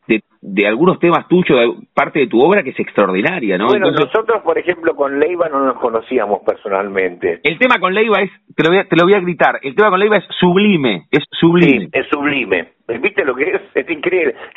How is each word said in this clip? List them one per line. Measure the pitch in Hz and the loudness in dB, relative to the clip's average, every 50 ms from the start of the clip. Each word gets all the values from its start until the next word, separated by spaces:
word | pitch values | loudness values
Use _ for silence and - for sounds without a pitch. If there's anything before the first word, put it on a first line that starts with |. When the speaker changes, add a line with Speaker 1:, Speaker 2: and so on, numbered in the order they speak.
| _ | _
Speaker 1:
de, | - 113 - - _ _ _ | -2 -2 -2 -2 _ _ _
de | - - 95 104 98 | -14 -6 -2 0 0
algunos | 104 110 123 165 185 165 - | 0 2 2 2 2 2 2
temas | - 170 165 139 - | 0 0 0 0 0
tuyos, | - 165 185 180 - 151 - | 2 2 2 2 2 2 2
de | - 117 - - - _ _ | 2 2 0 -4 -12 _ _
parte | - 143 147 - 156 | -4 -4 -2 -2 -2
de | 131 | -2
tu | 104 - 113 | 0 2 4
obra, | 139 170 202 202 139 | 4 4 4 2 0
que | 131 | -4
es | - - | -6 -8
extraordinaria, | - - - - 101 95 92 95 117 160 185 165 120 98 92 | -8 -4 0 0 0 0 0 -2 -2 -2 -4 -4 -2 -2 -2
¿no? | 92 107 | 0 0
Speaker 2:
Bueno, | 123 - 208 190 165 | 0 0 2 2 0
Speaker 1:
Entonces | 151 151 143 135 - | 0 0 -2 0 0
Speaker 2:
nosotros, | 220 220 226 226 202 | -2 0 0 -2 -2
por | - 165 160 | -2 -2 -2
ejemplo, | 156 - 170 170 170 165 165 151 | -2 -2 -4 -4 -2 -4 -4 -2
con | 143 143 135 139 143 | -2 -2 -2 0 0
Leiva | 151 170 180 170 170 160 | 0 0 0 -2 -4 -2
no | 139 139 135 | -2 -2 -2
nos | 131 120 | -2 -2
conocíamos | - - 120 113 113 110 - 131 123 104 104 101 92 - | -2 -4 -4 -4 -4 -4 -2 -2 -2 -2 -2 -4 -2 -2
personalmente. | - 98 - - 104 98 95 101 101 95 95 92 90 87 - - 87 85 - - | -4 -6 -4 -6 -4 -4 -4 -4 -2 -2 -2 -2 -4 -4 -4 -4 -4 -4 -2 -4
Speaker 1:
El | 147 165 - | -4 -2 0
tema | 254 254 240 202 | 0 0 0 0
con | 180 185 190 | -2 -2 0
Leiva | 214 226 233 202 190 | 0 0 2 0 0
es, | 202 185 - _ _ _ - | -2 -4 -6 _ _ _ -4
te | - 151 | 0 2
lo | 160 | 2
voy | 180 196 | 2 2
a, | 180 | 2
te | - 175 | 2 2
lo | 160 175 | 2 4
voy | 185 208 | 4 4
a | 202 | 2
gritar, | 180 180 165 - 165 - 117 - | 2 -2 0 0 0 0 0 -2
el | - 139 123 | -6 -4 0
tema | 202 214 214 | 2 2 2
con | 185 185 | 2 2
Leiva | 208 214 214 | 2 2 2
es | 190 - - - - | 0 -2 -4 -2 0
sublime, | 185 180 175 190 208 214 190 156 135 117 98 82 - _ | 2 2 4 4 4 4 2 2 2 0 -2 -2 -4 _
es | - 151 - - | -2 -2 -2 -2
sublime. | - - 170 170 165 180 170 147 131 110 90 | -2 0 2 4 4 4 4 4 4 2 -2
Speaker 2:
Sí, | - | -4
es | - 131 131 | -4 -6 -4
sublime. | - 151 143 143 147 143 135 113 95 95 85 82 - _ _ _ | -2 -4 -4 -2 -2 -2 -4 -2 -2 -2 -4 -4 -8 _ _ _
¿Viste | - 117 117 151 208 - 196 165 | -10 -8 -4 -4 -4 -2 -2 -2
lo | 135 123 | -2 -2
que | 127 151 180 | -2 -4 -4
es? | - 185 - - _ | -4 -6 -6 -6 _
Es | 143 123 - | -6 -6 -6
increíble. | 165 147 - 175 180 180 160 131 - - - - - | -8 -6 -4 -2 -2 0 -2 -2 -4 -6 -12 -12 -6